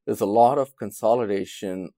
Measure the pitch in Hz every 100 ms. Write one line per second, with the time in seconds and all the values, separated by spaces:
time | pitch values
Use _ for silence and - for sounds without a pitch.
0 | - 110 101 113 120 143 131 - 104 -
1 | 113 123 104 98 92 - 101 92 90